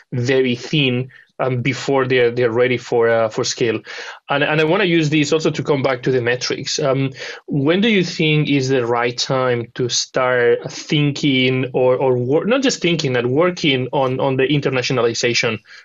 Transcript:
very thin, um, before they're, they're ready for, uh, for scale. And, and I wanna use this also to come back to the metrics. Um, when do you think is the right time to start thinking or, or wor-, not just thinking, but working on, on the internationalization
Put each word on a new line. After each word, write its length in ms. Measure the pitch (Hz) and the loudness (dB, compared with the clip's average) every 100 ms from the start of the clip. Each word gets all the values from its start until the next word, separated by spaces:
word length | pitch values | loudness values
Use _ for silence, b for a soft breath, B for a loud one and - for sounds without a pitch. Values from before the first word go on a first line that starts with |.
| B | B
very 440 | 127 120 131 131 120 | -4 0 2 2 -2
thin, 520 | - 156 135 123 127 B B - | -2 0 0 0 -4 B B -4
um, 220 | 135 127 | -2 -2
before 440 | 135 127 - 135 127 | -2 -4 0 0 2
they're, 240 | 127 120 | 4 2
they're 220 | 120 123 | 2 2
ready 240 | 113 127 123 | 2 2 0
for, 320 | - 120 117 | 0 2 4
uh, 200 | 113 110 | 2 0
for 140 | - | -2
scale. 380 | 117 - 117 120 B B B B - | -4 -2 -2 -2 B B B B -4
And, 140 | 143 | -2
and 160 | 151 156 | 0 2
I 40 | |
wanna 200 | 156 190 | 2 2
use 260 | 190 170 151 | 2 2 2
this 220 | 156 143 | 2 2
also 180 | 160 156 | 0 0
to 140 | 156 | -2
come 180 | - 143 | -2 0
back 220 | 135 127 | 0 -2
to 80 | 139 | 0
the 100 | 127 | 0
metrics. 560 | 117 123 - - - - | 0 -2 -4 -6 -6 -4
Um, 320 | 147 135 135 B B B B | -2 0 -2 B B B B
when 320 | 175 139 180 | -2 0 2
do 80 | 233 | 2
you 160 | 202 | 2
think 440 | 180 - 156 151 151 | 0 0 2 2 2
is 200 | 143 131 | 0 0
the 180 | 135 117 | 0 0
right 320 | 120 123 123 | 0 -2 -2
time 540 | - 135 127 120 113 | -2 0 0 -2 -4
to 140 | - 123 | -6 -4
start 840 | - - - 127 123 120 123 147 | -4 -4 -2 0 2 2 2 -2
thinking 1000 | - - 151 147 139 147 131 127 127 127 | -12 -4 0 0 0 0 2 2 0 -2
or, 220 | 139 127 127 | 0 2 2
or 200 | 135 123 | 2 0
wor-, 280 | 123 151 | 0 0
not 180 | 180 269 | 0 0
just 180 | 262 - | 0 0
thinking, 340 | 170 170 147 | 0 0 0
but 120 | 123 123 | 0 0
working 600 | 135 180 180 156 131 127 | 2 0 0 0 0 -2
on, 300 | 147 131 127 | -2 -2 0
on 160 | 139 135 | -2 0
the 100 | 131 | 0
internationalization 1120 | 147 139 131 123 131 117 113 123 120 120 107 B B | 0 0 -2 -2 0 0 0 -2 0 -2 -4 B B